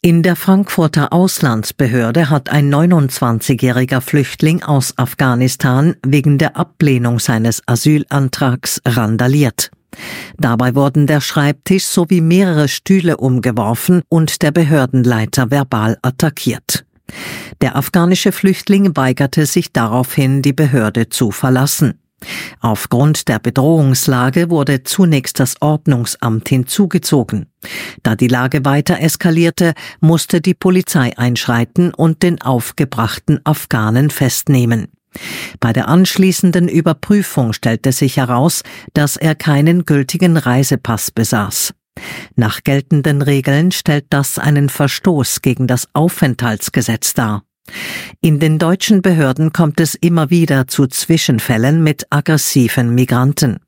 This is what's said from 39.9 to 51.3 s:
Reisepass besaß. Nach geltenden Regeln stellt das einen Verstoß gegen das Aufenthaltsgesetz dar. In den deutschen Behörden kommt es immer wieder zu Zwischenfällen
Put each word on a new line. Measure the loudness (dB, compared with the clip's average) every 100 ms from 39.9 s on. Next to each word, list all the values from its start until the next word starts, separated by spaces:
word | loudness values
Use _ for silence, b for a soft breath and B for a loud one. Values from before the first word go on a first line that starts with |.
| 0 0 0 2 2
Reisepass | 2 0 2 -2 -2 -4 -4
besaß. | -4 0 0 -2 -4 -8 -10 _ -20 B B B -2
Nach | -2 -2
geltenden | -2 -2 2 0 2 2
Regeln | 2 2 2 2 2
stellt | 0 0 -2 0
das | -2 -2 -2
einen | 0 2 0
Verstoß | 0 -2 0 0 0 -2 -2
gegen | -2 -2 -2
das | -2 -2
Aufenthaltsgesetz | -2 -2 0 -2 0 -4 -4 -4 -4 -2 -2 -2
dar. | -2 -2 -4 _ _ -20 B B B B B
In | 0 2
den | 2 2
deutschen | 0 0 2 2
Behörden | 4 2 2 2 -2
kommt | 2 0 2
es | -2
immer | 0 0 0 2
wieder | 2 2 0 0
zu | 0 0
Zwischenfällen | -2 -2 0 2